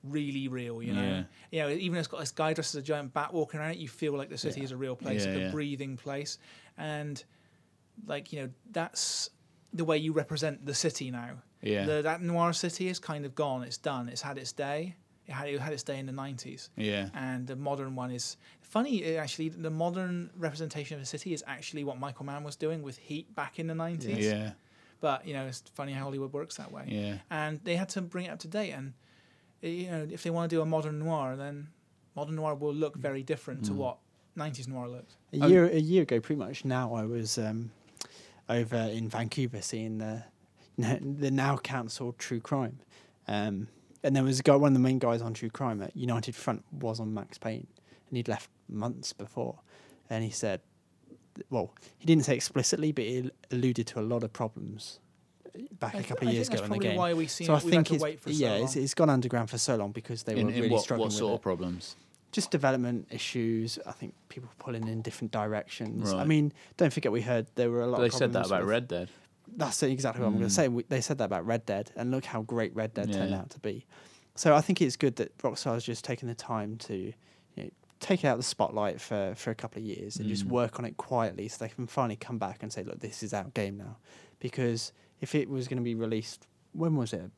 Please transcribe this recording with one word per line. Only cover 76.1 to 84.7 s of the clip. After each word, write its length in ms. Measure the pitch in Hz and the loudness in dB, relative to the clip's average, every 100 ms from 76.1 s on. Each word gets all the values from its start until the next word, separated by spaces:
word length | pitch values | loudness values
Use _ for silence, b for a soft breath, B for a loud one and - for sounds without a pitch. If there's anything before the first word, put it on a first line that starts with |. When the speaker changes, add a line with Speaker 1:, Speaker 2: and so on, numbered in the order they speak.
| 120 123 | -4 -4
Speaker 3:
the 80 | 117 | -8
time 400 | - 113 104 110 | -4 -4 -4 -8
to, 160 | - 98 | -6 -6
you 180 | 98 - b b b - | -6 -10 b b b -12
know, 120 | - _ _ _ | -12 _ _ _
take 260 | - 185 | 0 2
out 120 | 143 120 | 4 4
the 80 | |
spotlight 560 | 127 - 107 110 104 71 | 0 0 0 2 0 -2
for, 340 | - 107 98 107 | -4 -2 0 -2
for 140 | - | -4
a 40 | 113 | -4
couple 260 | 113 - | -6 -8
of 20 | 110 | -6
years 300 | 92 98 - | -6 -8 -4
and 100 | 107 | -2
just 180 | 101 101 | 0 2
Speaker 2:
Mm. 40 | |
Speaker 3:
work 280 | 123 120 - | 2 2 -2
on 60 | |
it 120 | 117 - | -6 -6
quietly 520 | - 123 110 95 107 | -2 0 0 -2 -8
so 160 | - | -8
they 40 | 110 | -8
can 200 | - 123 | -6 -4
finally 260 | - 120 | 0 0
come 240 | 104 - 117 | -2 -6 -4
back 240 | 98 - | -4 -4
and 100 | 113 | -8
say, 120 | - | -8
"Look, 160 | 92 - | -8 -8
this 240 | 107 - | -10 -8
is 100 | 107 | -4
our 160 | 101 92 | -4 -2
game 220 | - 101 101 | -2 -2 -4
now." 200 | 98 110 B B B B | -10 -14 B B B B
Because 540 | 127 - 120 | -6 0 0